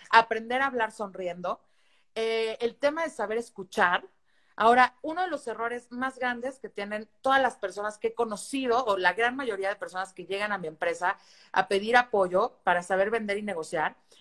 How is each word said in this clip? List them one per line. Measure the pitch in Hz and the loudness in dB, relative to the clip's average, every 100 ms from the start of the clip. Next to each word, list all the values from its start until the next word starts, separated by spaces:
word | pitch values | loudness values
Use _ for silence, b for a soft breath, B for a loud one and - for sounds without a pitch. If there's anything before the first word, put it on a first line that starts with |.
| B | B
aprender | 226 226 220 226 247 | 6 6 -2 -4 -2
a | 277 | -2
hablar | 247 220 | -2 -4
sonriendo. | 208 202 185 180 175 180 226 _ _ _ _ _ | -4 -10 -8 -8 -6 -8 -8 _ _ _ _ _
Eh, | - 226 226 226 220 | -6 -2 -2 -2 -2
el | 240 240 | -4 0
tema | 285 311 | 0 0
de | 330 | -4
saber | - 208 226 | -4 -4 -4
escuchar. | 233 - 185 - 180 185 - _ _ _ _ | -6 -12 -6 2 2 2 -4 _ _ _ _
Ahora, | - 220 247 247 _ | 2 6 8 6 _
uno | 302 320 | -6 -4
de | 370 | -4
los | 294 - | -4 -8
errores | 220 233 240 240 | -6 -6 -6 -10
más | 247 262 254 | -6 -6 -4
grandes | 254 240 247 269 | -4 -4 -8 -10
que | 202 | -14
tienen | - 202 214 220 _ | -10 -8 -8 -10 _
todas | 262 269 | 2 4
las | 254 - | 2 -2
personas | 196 190 208 214 | -8 -6 -8 -4
que | 226 | -4
he | |
conocido, | 226 233 202 - 269 254 233 240 | -2 -4 -6 -6 -4 0 0 2
o | 196 | 2
la | 180 | 2
gran | 190 240 254 | 2 0 0
mayoría | 262 196 196 | -6 -4 -4
de | 202 | -4
personas | 170 185 185 | -8 -8 -8
que | - | -10
llegan | 175 196 208 | -6 -4 -4
a | 196 | -4
mi | 160 | -6
empresa | 156 175 165 180 196 b b b | -4 -4 0 -2 -2 b b b
a | 190 185 | 0 2
pedir | 196 214 240 | 0 4 2
apoyo | 240 208 185 180 240 _ | 4 2 2 2 0 _
para | - 180 | 0 0
saber | 180 190 196 | 2 0 2
vender | 226 208 202 | 0 -2 -4
y | |
negociar, | 208 175 156 165 165 - _ b | -4 -6 -4 -4 -4 -6 _ b